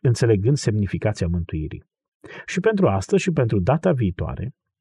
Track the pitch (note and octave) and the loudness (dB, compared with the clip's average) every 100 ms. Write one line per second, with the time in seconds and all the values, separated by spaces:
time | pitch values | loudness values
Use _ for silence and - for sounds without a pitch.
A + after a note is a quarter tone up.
0 | C3+ A#2 A#2+ G#2 G#2+ D3 - G#2+ G2 E2+ | 0 2 2 2 2 0 0 0 -2 -2
1 | G#2+ G#2 F2 F2 E2 D#2 D2+ - _ _ | -4 -2 -2 -2 -4 -6 -8 -12 _ _
2 | _ _ - - - - A3 G#3 D#3 G2 | _ _ -20 -18 -8 -2 0 2 2 2
3 | - G3 - D3+ A#2 G#2 F2 D#3 F#3 C#3 | 0 0 2 2 4 2 2 2 2 2
4 | G2 - - - C3 - _ _ | 0 -2 -6 -6 -8 -12 _ _